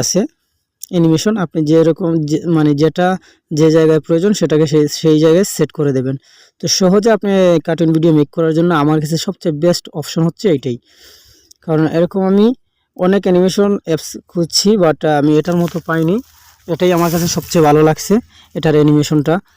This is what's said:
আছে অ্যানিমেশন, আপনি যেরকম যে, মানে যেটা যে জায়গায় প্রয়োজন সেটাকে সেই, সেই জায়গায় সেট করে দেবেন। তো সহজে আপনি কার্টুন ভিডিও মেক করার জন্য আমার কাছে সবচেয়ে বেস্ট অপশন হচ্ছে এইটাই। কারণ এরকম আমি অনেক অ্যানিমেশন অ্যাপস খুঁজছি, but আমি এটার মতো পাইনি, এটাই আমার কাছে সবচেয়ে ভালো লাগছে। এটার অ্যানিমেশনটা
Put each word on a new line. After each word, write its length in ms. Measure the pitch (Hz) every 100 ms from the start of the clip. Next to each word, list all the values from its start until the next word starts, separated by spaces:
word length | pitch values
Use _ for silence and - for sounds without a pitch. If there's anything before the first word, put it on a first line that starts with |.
আছে 180 | 131 175 247 - _ _ _ _ -
অ্যানিমেশন, 420 | 180 165 160 214 214
আপনি 160 | 170 165 151
যেরকম 400 | 160 160 156 175 165 151
যে, 80 | 156 165 165
মানে 140 | 151 143
যেটা 240 | 156 - 180 185 - _ _
যে 160 | 151 160 160
জায়গায় 240 | 160 156 -
প্রয়োজন 260 | 165 196 208
সেটাকে 260 | 156 156 156
সেই, 120 | 151 147 -
সেই 140 | 160 156
জায়গায় 220 | 160 165 208
সেট 160 | - 151 -
করে 120 | 143 131
দেবেন। 200 | 131 135 - _ _ _
তো 60 | 170 -
সহজে 320 | 185 202 220 214
আপনি 140 | 208 190 185 170 -
কার্টুন 240 | 196 165 160
ভিডিও 160 | 165 156
মেক 100 | 147 -
করার 160 | 160 160
জন্য 120 | 175 165
আমার 160 | 147 156
কাছে 140 | 151 160 -
সবচেয়ে 280 | 180 180 147
বেস্ট 220 | 170 175 - 165
অপশন 220 | 139 - 165
হচ্ছে 180 | - 214
এইটাই। 220 | 143 131 120 _ _ - _ _ _ _ _
কারণ 200 | - 156 160 156
এরকম 240 | 170 190 190
আমি 160 | 202 214 262 _ _ _ -
অনেক 260 | 180 196 196
অ্যানিমেশন 440 | 180 185 180 202 202 -
অ্যাপস 220 | 156 - - -
খুঁজছি, 380 | 180 170 - 196 214
but 160 | 165 151 160 147
আমি 120 | 147 151
এটার 160 | 156 175
মতো 140 | 170 170 160
পাইনি, 280 | 165 160 208 - _ _ _ -
এটাই 220 | 160 180 175
আমার 140 | 170
কাছে 120 | 170 175 175
সবচেয়ে 280 | - 175 151
ভালো 120 | 151 156
লাগছে। 260 | 156 - 208 - _ _ 175
এটার 160 | 160 151
অ্যানিমেশনটা 560 | 151 151 147 151 143 175 -